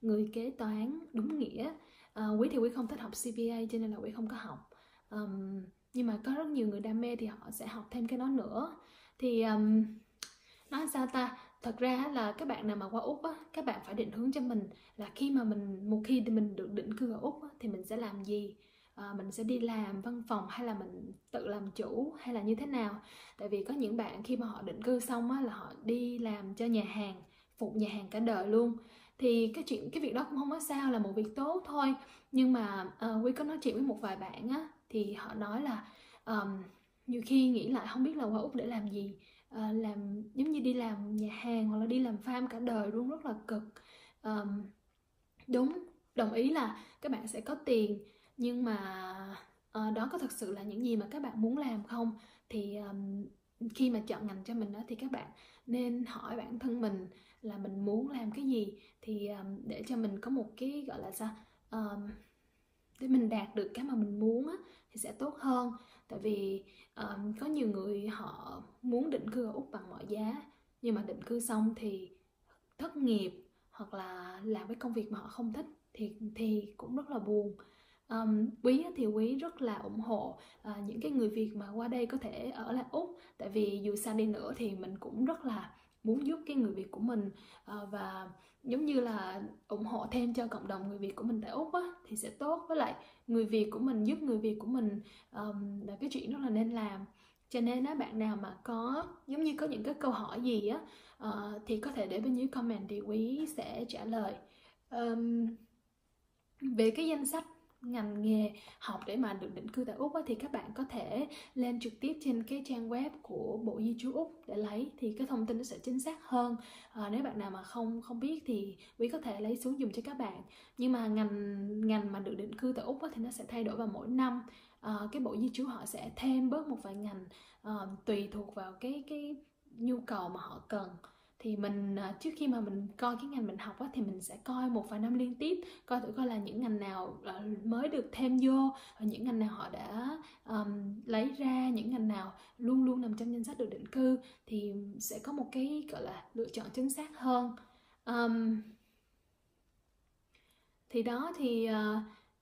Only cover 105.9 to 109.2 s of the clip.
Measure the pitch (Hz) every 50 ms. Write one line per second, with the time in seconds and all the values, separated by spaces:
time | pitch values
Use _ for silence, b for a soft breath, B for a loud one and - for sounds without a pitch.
105.9 | _ _ _ _ _ _ _ _ _ _ _ _ _ - 277 269 247 220 226 220
106.9 | 226 302 320 320 320 285 277 247 - 320 330 - - - _ _ _ _ - 247
107.9 | 240 240 214 208 208 208 208 214 220 214 214 208 208 B B B B B - -
108.9 | 202 185 - - 202 240